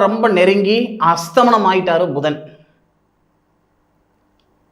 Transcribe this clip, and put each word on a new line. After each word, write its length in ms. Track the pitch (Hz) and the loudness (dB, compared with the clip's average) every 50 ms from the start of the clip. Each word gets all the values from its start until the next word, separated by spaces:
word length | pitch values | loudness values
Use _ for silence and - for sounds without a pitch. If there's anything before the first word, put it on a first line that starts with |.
| 196 196 | 2 2
ரொம்ப 160 | 214 226 240 226 | 0 0 0 0
நெருங்கி 500 | 196 180 180 190 196 202 196 196 220 233 247 214 - - 151 165 | 2 2 2 2 2 2 0 0 0 0 -2 -4 -6 -2 0 0
அஸ்தமனம் 560 | 170 165 - - - 262 240 240 233 214 202 185 | 0 -2 -4 -2 0 2 2 4 2 2 2 0
ஆயிட்டாரு 420 | 185 185 180 180 165 165 180 170 | 0 0 0 0 0 0 0 -2
புதன். 280 | 135 143 143 151 147 147 - - - - _ _ _ _ _ _ _ _ _ _ _ _ _ _ _ _ _ _ _ _ _ _ _ _ _ _ _ _ _ _ _ _ _ _ _ _ _ _ _ _ _ _ | -4 -4 -4 -4 -4 -6 -10 -18 -20 -20 _ _ _ _ _ _ _ _ _ _ _ _ _ _ _ _ _ _ _ _ _ _ _ _ _ _ _ _ _ _ _ _ _ _ _ _ _ _ _ _ _ _